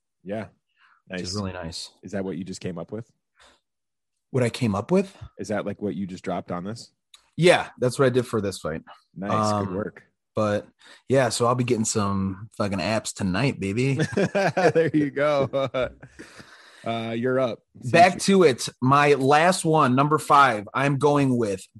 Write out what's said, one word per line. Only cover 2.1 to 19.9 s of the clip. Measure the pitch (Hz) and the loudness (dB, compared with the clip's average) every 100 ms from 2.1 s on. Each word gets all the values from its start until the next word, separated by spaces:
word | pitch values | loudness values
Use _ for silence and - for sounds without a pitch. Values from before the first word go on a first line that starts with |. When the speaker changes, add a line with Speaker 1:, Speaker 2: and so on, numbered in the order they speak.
Speaker 1:
that | 101 95 | -8 -6
what | 80 | -8
you | |
just | 92 90 | -10 -10
came | 95 82 | -10 -10
up | 85 | -12
with? | 107 - _ _ _ _ _ _ _ _ _ _ _ _ | -12 -14 _ _ _ _ _ _ _ _ _ _ _ _
Speaker 2:
What | 127 | -2
I | 131 | -2
came | - 117 98 | -2 -2 -2
up | - | 0
with? | 185 190 - - - | -2 -2 -10 -20 -14
Speaker 1:
Is | 98 | -8
that, | 104 101 | -6 -6
like, | - | -6
what | 101 82 | -6 -6
you | 92 | -8
just | 92 | -10
dropped | 92 90 - | -8 -8 -8
on | 87 95 | -10 -10
this? | 117 - _ _ _ _ - | -12 -16 _ _ _ _ 0
Speaker 2:
Yeah, | 175 127 - - | 4 4 0 -4
that's | 123 131 | -2 2
what | 131 | 2
I | |
did | 123 120 | 2 -2
for | 110 | -4
this | 98 92 | -4 -6
fight. | 78 80 - - _ - | -8 -8 -12 -20 _ -12
Speaker 1:
Nice. | 101 | -4
Good | 107 107 104 98 | -2 0 0 -4
Speaker 2:
Um, | 92 | -6
Speaker 1:
work. | 107 - _ _ _ 110 | -8 -12 _ _ _ -4
Speaker 2:
but | 107 104 - _ - - - | -2 -2 -6 _ -20 -12 0
yeah, | 135 120 | 2 2
so | - 120 | 0 0
I'll | 127 | 0
be | |
getting | 120 110 110 | 0 0 0
some | 107 101 98 95 95 110 - | -2 0 0 -4 -6 -12 -6
fucking | 104 98 | -4 -2
apps | 87 110 - | -2 -4 -6
tonight, | - 95 92 139 - | -6 -4 0 -2 -2
baby. | 98 107 135 135 147 | -4 -2 -2 -2 -2
Speaker 1:
<laughs> | 202 185 202 185 185 170 | -2 -2 0 -2 2 2
There | 165 160 | 2 0
you | 156 147 | 0 -2
go. | 131 147 143 135 135 135 131 123 - | -2 0 0 -2 -2 -4 -4 -6 -8
<laughs> | - - - - - - - - 113 | -20 -20 -20 -20 -20 -20 -20 -12 -8
Uh, | 113 113 | -6 -6
you're | 117 127 127 | -4 -2 0
up. | 123 104 _ - | -2 -4 _ -14
Since | 127 | 2
Speaker 2:
Back | 165 185 | 6 6
Speaker 1:
you | 185 | 4
Speaker 2:
to | - 190 | 2 6
it. | 170 120 - - | 6 4 -4 -2
My | 127 143 147 135 | 4 6 6 4
last | 135 147 175 185 160 | 4 4 4 2 2
one, | 160 131 | 4 4